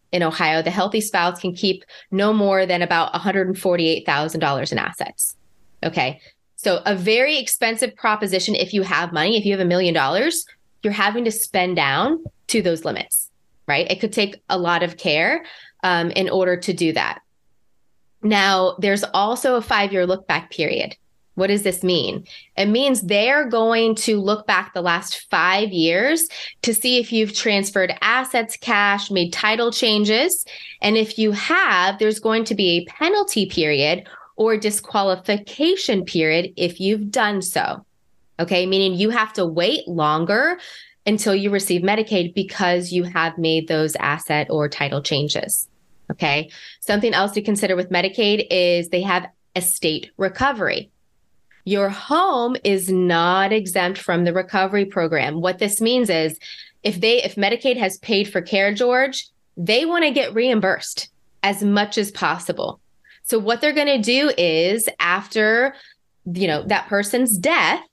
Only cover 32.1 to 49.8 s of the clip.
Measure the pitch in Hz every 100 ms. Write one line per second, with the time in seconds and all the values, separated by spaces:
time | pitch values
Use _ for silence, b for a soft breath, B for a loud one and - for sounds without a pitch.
32.1 | 214 220 226 220 208 185 170 175 - 320
33.1 | 415 403 220 190 - 151 143 147 180 B
34.1 | B B - 220 214 214 202 - 214 196
35.1 | 185 196 208 208 - 320 381 - 202 175
36.1 | 170 156 160 175 - 175 175 190 214 202
37.1 | 247 214 202 180 160 - 69 _ _ _
38.1 | _ _ - 170 180 185 190 190 180 208
39.1 | 240 220 - 175 160 190 311 - 170 151
40.1 | 156 170 214 311 359 B B B B 208
41.1 | 214 214 196 202 196 190 175 190 220 220
42.1 | 196 175 190 190 - 180 180 175 180 175
43.1 | 180 165 165 160 160 160 160 156 - 143
44.1 | 156 - 151 139 156 147 - 143 143 139
45.1 | 143 147 - - - - _ _ - -
46.1 | - 156 143 156 B B B - 208 226
47.1 | 185 202 214 208 202 196 180 180 175 190
48.1 | 196 208 208 - 180 175 175 175 180 196
49.1 | 180 170 _ _ 185 175 -